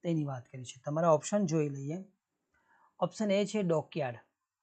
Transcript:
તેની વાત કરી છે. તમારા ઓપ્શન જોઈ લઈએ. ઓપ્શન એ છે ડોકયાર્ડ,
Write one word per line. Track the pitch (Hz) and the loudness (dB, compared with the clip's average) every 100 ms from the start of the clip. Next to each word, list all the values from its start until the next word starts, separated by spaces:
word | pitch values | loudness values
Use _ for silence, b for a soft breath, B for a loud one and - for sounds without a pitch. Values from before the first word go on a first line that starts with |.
તેની | 175 165 | -2 -2
વાત | 143 131 - | -2 -6 -10
કરી | 131 | -16
છે. | 123 - | -14 -12
તમારા | - 151 170 | -6 0 4
ઓપ્શન | 151 - 208 196 | 4 4 0 2
જોઈ | 160 147 | 2 0
લઈએ. | 139 139 170 190 _ _ _ _ b b b b b | -2 -8 -8 -10 _ _ _ _ b b b b b
ઓપ્શન | 180 - 214 | -4 0 0
એ | 196 | 2
છે | 202 208 | 2 0
ડોકયાર્ડ, | 185 160 147 - 135 120 - _ _ _ | 2 0 -2 -4 -4 -6 -16 _ _ _